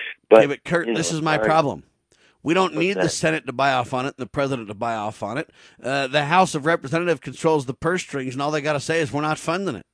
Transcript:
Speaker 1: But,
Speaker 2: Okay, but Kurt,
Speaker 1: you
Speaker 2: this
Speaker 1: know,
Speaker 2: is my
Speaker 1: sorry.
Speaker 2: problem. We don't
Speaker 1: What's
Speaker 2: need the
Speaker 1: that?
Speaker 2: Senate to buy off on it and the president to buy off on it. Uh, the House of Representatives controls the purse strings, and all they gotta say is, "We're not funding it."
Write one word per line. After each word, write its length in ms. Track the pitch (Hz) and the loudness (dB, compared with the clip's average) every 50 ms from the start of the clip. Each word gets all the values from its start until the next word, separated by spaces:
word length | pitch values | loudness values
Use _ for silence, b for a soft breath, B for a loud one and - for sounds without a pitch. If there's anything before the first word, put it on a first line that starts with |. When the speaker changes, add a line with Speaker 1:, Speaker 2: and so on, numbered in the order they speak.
| B B B B _ - | B B B B _ 8
Speaker 1:
But, 100 | 110 113 | 8 8
Speaker 2:
Okay, 80 | 143 | 8
but 160 | 143 139 - - | 6 0 -6 -4
Kurt, 240 | - 175 - - | -2 -2 -2 0
Speaker 1:
you 80 | 117 113 | 0 -2
Speaker 2:
this 160 | 160 160 160 | -2 0 -2
Speaker 1:
know, 60 | 165 | -2
Speaker 2:
is 40 | 156 160 | -2 0
my 120 | 165 156 | 0 0
Speaker 1:
sorry. 80 | 135 110 | 2 2
Speaker 2:
problem. 380 | 110 156 160 151 135 92 76 - _ _ _ _ _ b b b b b b | 4 4 4 2 2 -2 -6 -12 _ _ _ _ _ b b b b b b
We 120 | b 143 170 | b 2 2
don't 200 | 190 190 170 147 | 4 2 2 2
Speaker 1:
What's 60 | 160 | 0
Speaker 2:
need 140 | 170 190 202 | 0 0 0
the 40 | 185 180 | 0 0
Speaker 1:
that? 60 | 175 | 0
Speaker 2:
Senate 360 | - - 175 160 160 151 - | 0 0 0 0 0 -2 -4
to 80 | 131 120 | -6 -2
buy 180 | 123 135 139 | 0 0 2
off 220 | 131 127 123 - 131 | 2 0 -2 -2 -4
on 120 | 127 127 | -4 -4
it 100 | 139 - | -4 -6
and 80 | - 123 | -8 -10
the 0 | |
president 420 | - - 147 139 135 135 120 110 | -6 -4 -4 -2 -2 -2 -6 -6
to 60 | 101 104 | -10 -8
buy 220 | 98 117 117 113 | -6 -4 -4 -4
off 280 | 107 104 107 107 - 110 | -4 -4 -6 -6 -6 -8
on 140 | 101 117 | -6 -6
it. 120 | 147 165 _ b b b b b b | -6 -8 _ b b b b b b
Uh, 260 | - 127 139 143 139 | -6 -4 -2 -2 -2
the 180 | 127 135 151 143 | 0 0 0 2
House 300 | 143 170 190 190 - - | 4 4 4 4 4 2
of 100 | 151 131 | -2 0
Representatives 560 | 160 165 165 - 127 156 165 175 175 160 131 | 0 0 0 -2 -2 -2 0 0 0 -2 -2
controls 460 | - 139 123 - - 160 160 147 127 | -4 -12 -8 -2 2 2 2 2 0
the 60 | 127 123 | -2 -8
purse 280 | - - 165 180 180 | -2 -2 -2 -2 -2
strings, 320 | - - - 139 131 131 123 | -4 -6 -6 -6 -6 -4 -4
and 60 | 135 | -2
all 100 | 143 151 | -2 -2
they 80 | 151 151 | -2 -2
gotta 200 | 135 156 147 139 | -2 0 -2 -2
say 180 | - - 160 165 | -2 -2 0 0
is, 140 | 156 107 123 | 0 -2 -2
"We're 80 | 147 | -2
not 160 | 151 151 156 - | -2 -2 -2 -4
funding 360 | - 160 170 190 196 175 120 | -2 -4 -2 -2 -2 -4 -6
it." 100 | 87 - _ | -6 -12 _